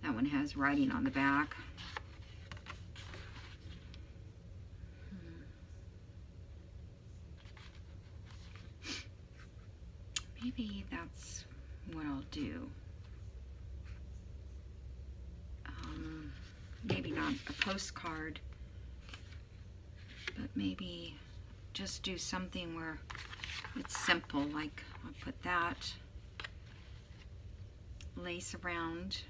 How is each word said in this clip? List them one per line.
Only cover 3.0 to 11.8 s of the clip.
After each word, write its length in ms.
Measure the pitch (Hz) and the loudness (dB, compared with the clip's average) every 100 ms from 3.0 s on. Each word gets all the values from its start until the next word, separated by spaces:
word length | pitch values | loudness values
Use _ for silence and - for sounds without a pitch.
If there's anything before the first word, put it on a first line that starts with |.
| - - - - - - - - - - - - - - - - - - - - - | -6 -6 -6 -8 -8 -8 -8 -8 -8 -10 -10 -10 -10 -10 -10 -10 -10 -8 -10 -8 -8
Hmm. 320 | 190 170 160 151 - - - - - - - - - - - - - - - - - - - - - - - - - - - - - - - - - - - - - - - - - - - - - - - - - | -8 -8 -8 -10 -10 -10 -10 -10 -10 -12 -10 -10 -10 -10 -10 -8 -8 -10 -10 -10 -10 -8 -10 -10 -10 -10 -8 -8 -8 -8 -10 -8 -8 -8 -8 -8 -8 -4 -4 -4 -10 -12 -12 -10 -10 -10 -10 -10 -10 -2 -2 -2 -2
Maybe 440 | 247 247 220 202 196 | 0 2 0 0 -2
that's 580 | 170 170 - - - - - - - | -2 -4 -6 -6 -6 -6 -10 -8 -8